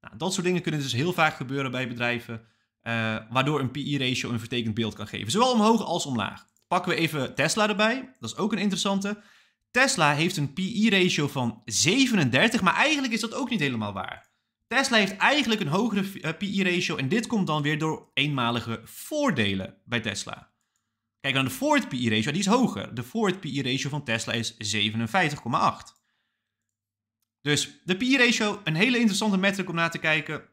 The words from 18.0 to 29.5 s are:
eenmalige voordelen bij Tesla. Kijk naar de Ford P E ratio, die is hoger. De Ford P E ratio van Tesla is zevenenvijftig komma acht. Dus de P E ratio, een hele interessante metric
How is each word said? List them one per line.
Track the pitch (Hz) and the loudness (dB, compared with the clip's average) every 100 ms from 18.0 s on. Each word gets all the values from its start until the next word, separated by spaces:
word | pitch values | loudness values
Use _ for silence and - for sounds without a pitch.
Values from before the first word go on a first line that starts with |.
| - | -4
eenmalige | - 143 139 117 120 110 113 | 0 0 2 0 -2 -4 -8
voordelen | - - - 302 285 139 101 95 95 - | -10 -18 -6 0 0 2 0 0 -6 -12
bij | - 120 | -6 -4
Tesla. | 110 98 - - - _ _ _ _ _ _ _ | -4 -6 -8 -12 -16 _ _ _ _ _ _ _
Kijk | 139 | -2
naar | 135 | 0
de | 131 | 0
Ford | - 285 294 - | 0 4 4 2
P | |
E | 127 120 | 0 2
ratio, | 107 110 | 2 2
die | 160 | 0
is | 196 | 2
hoger. | 240 240 - - | 4 4 0 -8
De | 117 | -8
Ford | 120 226 208 190 | -8 -2 -2 -2
P | |
E | 151 139 | -4 -4
ratio | 123 131 143 | -2 -2 -2
van | 143 | -6
Tesla | 139 113 117 | -4 -4 -2
is | 113 113 - | -4 -4 -6
zevenenvijftig | 104 107 104 110 117 196 170 151 | -4 0 0 0 0 0 0 -2
komma | - 127 | -4 0
acht. | 185 - - _ _ _ _ _ _ _ _ _ _ _ _ _ _ _ | 0 -2 -16 _ _ _ _ _ _ _ _ _ _ _ _ _ _ _
Dus | 147 147 - - | 0 0 -2 -10
de | - 190 | -4 -2
P | |
E | 247 269 | 2 4
ratio, | 240 226 214 202 | 4 4 0 -2
een | - | -2
hele | 156 233 240 | 2 2 4
interessante | 233 185 214 190 | 2 2 0 2
metric | 196 | 2